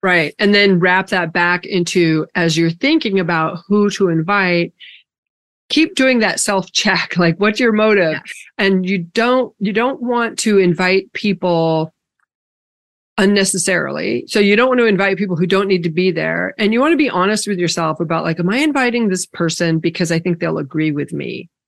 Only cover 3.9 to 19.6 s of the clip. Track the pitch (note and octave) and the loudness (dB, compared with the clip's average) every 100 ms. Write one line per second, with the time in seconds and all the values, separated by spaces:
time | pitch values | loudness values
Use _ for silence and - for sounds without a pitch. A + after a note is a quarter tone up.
3.9 | G3 F#3+ D#3+ D#3+ G3+ F#3 F3 E3+ _ - | 2 0 0 0 0 2 0 -2 _ -20
4.9 | - _ _ _ _ _ _ _ - D#4+ | -20 _ _ _ _ _ _ _ 0 0
5.9 | G4 C4 B3 G#3 - - G3 F#3 - G#3 | 2 2 2 0 -2 -2 -2 -2 -2 0
6.9 | F#3 - - E3+ E3 G3+ G#3+ A#3+ G#3+ G#3+ | -2 -2 0 0 2 0 2 0 2 2
7.9 | G#3 E3 D#3 - - - - G3 F#3+ F#3 | 2 2 -2 -10 -20 -20 -2 0 0 0
8.9 | G3 E3+ - A#3 B3+ B3 _ G3 G#3 A#3+ | -4 -4 -2 0 0 -2 _ -4 0 -2
9.9 | C4+ A#3+ A#3+ A#3 - A3 G3+ F3+ E3 F#3 | -4 -4 -2 -4 -4 2 4 4 2 2
10.9 | F#3+ F#3+ - G#3 F3+ F#3 E3+ E3 D#3+ D#3+ | 0 -2 -6 -4 -2 0 0 2 0 -4
11.9 | _ _ _ _ _ _ _ _ _ _ | _ _ _ _ _ _ _ _ _ _
12.9 | _ _ - G3 G3+ F#3+ F#3+ E3+ F3 C#3 | _ _ 0 2 4 0 -2 -2 -2 -2
13.9 | D3 F3 - - A3 G3+ G#3 B3+ B3+ A#3 | -6 -4 -6 -4 2 4 4 4 2 2
14.9 | F#3+ G3 F#3+ G3+ E3+ F3+ F#3+ G3+ F#3 E3+ | 2 0 0 -4 -2 0 0 2 0 0
15.9 | D#3+ F#3 E3 D#3 E3 F3+ - G#3+ A3+ C#4+ | 0 0 0 -2 -2 -4 -2 0 2 2
16.9 | D#4+ C#4 F3+ F#3+ G#3+ G#3 G3 F3 E3+ D#3+ | 2 0 0 0 -2 -4 -4 -2 -2 -4
17.9 | D3+ E3 D#3+ E3 E3 F3 A#3 D#4 C#4 B3 | -4 -2 -2 -2 -2 0 0 0 0 0
18.9 | A#3+ A3 F#3 - - E3+ - | 0 -2 -2 -6 -4 -4 -2